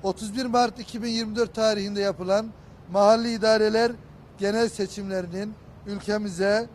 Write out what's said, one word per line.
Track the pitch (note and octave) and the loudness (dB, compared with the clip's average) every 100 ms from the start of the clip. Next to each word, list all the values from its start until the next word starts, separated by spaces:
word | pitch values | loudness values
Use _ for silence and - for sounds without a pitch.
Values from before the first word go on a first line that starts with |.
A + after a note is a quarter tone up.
Otuz | F#3+ F#3+ G#3+ G#3+ | -4 -4 -6 -6
bir | B3+ | 0
Mart | A#3+ A#3+ - | 2 2 -2
iki | A3 A#3+ | -12 -8
bin | A#3 | -4
yirmi | A3+ A3 G#3+ | -4 -4 -2
dört | A#3 | -2
tarihinde | - A3 G#3 G3 G3+ | 2 0 0 -2 -2
yapılan | G3 F#3 F#3 G3+ A3 G#3 - - - | -2 -2 0 0 0 -12 -20 -20 -4
mahalli | F#3 G3+ A3+ A#3 | 4 6 6 4
idareler | A3+ A3 A3 G#3+ A3 A#3 A#3+ - - - - | 0 2 4 4 4 2 -2 -16 -20 -20 -4
genel | G3 A3 A#3 | -2 2 0
seçimlerinin | - F#3+ - G3 F#3+ F3+ F#3 G#3+ G#3+ - - G3+ | 0 -6 -6 -6 -6 -6 -8 -8 -10 -20 -18 -10
ülkemize | G3+ - G#3+ G#3 F3 G3 G#3+ A#3 | -8 -2 -2 -2 -2 2 2 0